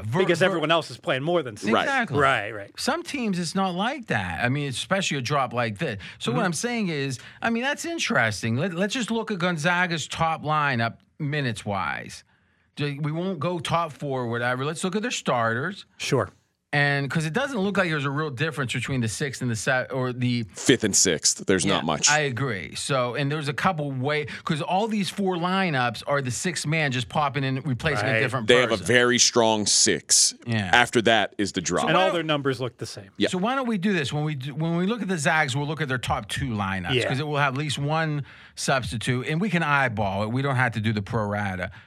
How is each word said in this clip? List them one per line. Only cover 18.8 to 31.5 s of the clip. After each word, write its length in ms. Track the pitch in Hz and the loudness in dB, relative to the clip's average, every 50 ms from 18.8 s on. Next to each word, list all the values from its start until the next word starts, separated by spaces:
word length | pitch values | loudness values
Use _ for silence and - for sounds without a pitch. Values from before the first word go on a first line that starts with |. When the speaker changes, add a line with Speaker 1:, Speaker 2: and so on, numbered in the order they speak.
| 117 - 143 131 | -2 -2 0 0
Speaker 1:
the 80 | 117 110 | 0 0
sixth 320 | - - 151 139 120 - | -2 -2 -4 -4 -4 -4
and 100 | 127 123 | -2 -2
the 60 | 117 107 | -2 -2
se-, 300 | - 147 135 127 123 - | 0 2 2 2 0 -2
or 220 | - 135 127 127 123 | -2 -2 -2 -2 -2
the 320 | 123 123 123 123 120 113 - - | 0 0 2 2 0 0 -4 -8
Speaker 3:
Fifth 320 | - - - 131 110 - | -6 2 2 2 2 2
and 100 | 104 95 | 0 2
sixth, 500 | - - 98 82 73 - - - - - | 2 2 2 2 2 0 -2 -2 -2 0
there's 200 | - 98 95 85 | 2 2 2 2
Speaker 1:
Yeah, 80 | 98 95 | 2 0
Speaker 3:
not 100 | 85 71 | 0 0
much. 260 | 78 78 69 - - | 0 -2 0 2 2
Speaker 1:
I 100 | 147 151 | 2 2
agree. 560 | 151 143 131 113 135 135 110 95 78 60 - | 2 0 -2 -2 -4 -4 -4 -6 -8 -10 -10
So, 400 | - - - 143 135 123 123 113 | -8 -6 -2 -2 0 0 -2 -2
and 140 | 139 143 139 | -2 -2 -2
there's 200 | 147 156 151 139 | -2 -4 -4 -4
a 40 | 143 | -4
couple 380 | - - 190 190 151 147 143 | -2 0 0 0 0 -4 -4
way, 360 | 135 127 123 143 151 151 147 - - - - | -4 -2 0 0 0 0 -2 -4 -8 -8 -4
'cause 160 | - 170 143 | -4 -2 -2
all 260 | 165 - 170 190 214 226 | -2 0 0 0 0 0
these 220 | 214 214 190 - | 0 0 -2 -2
four 260 | - - 202 185 185 | -2 -2 0 0 0
lineups 640 | 175 165 180 185 196 190 180 151 131 123 120 110 - - - | 0 0 0 2 2 2 2 2 2 0 0 -2 -4 -4 -2
are 140 | 143 143 | 0 0
the 100 | 135 123 | 0 -2
sixth 340 | 117 - - 185 170 - - | -4 -4 -4 -4 -4 -4 -2
man 280 | 147 156 160 151 143 127 | -2 0 0 0 0 0
just 160 | 127 120 - | -2 -4 -2
popping 340 | - 165 147 139 120 143 135 | -2 0 0 0 0 0 -2
in, 160 | 135 131 131 120 | -2 -2 -2 -2
replacing 420 | 135 131 113 - 165 147 104 104 110 | -2 -2 0 0 0 0 0 0 2
a 60 | 113 | 2
Speaker 2:
Right. 60 | 113 | 2
Speaker 1:
different 260 | 110 - - 131 110 110 | 2 2 0 0 4 6
Speaker 3:
They 140 | 123 123 | 6 6
have 80 | 123 117 | 6 4
a 60 | 117 98 | 2 0
Speaker 1:
person. 80 | - | 2
Speaker 3:
very 340 | - 117 123 123 123 123 120 | 4 6 6 6 6 6 6
strong 460 | - - - 120 113 113 110 107 104 | 4 4 6 6 6 6 6 4 2
six. 680 | 101 - - - 110 92 71 - - - - - - - - - 120 | 2 4 4 4 4 4 2 2 2 4 4 4 4 0 -4 -6 -2
Speaker 1:
Yeah. 220 | 117 110 101 90 | -2 -2 0 4
Speaker 3:
After 300 | 90 120 120 - - 123 | 4 4 4 6 4 4
that 340 | 107 104 113 110 98 - - - | 6 6 6 4 4 0 0 -2
is 140 | 104 92 | -2 -2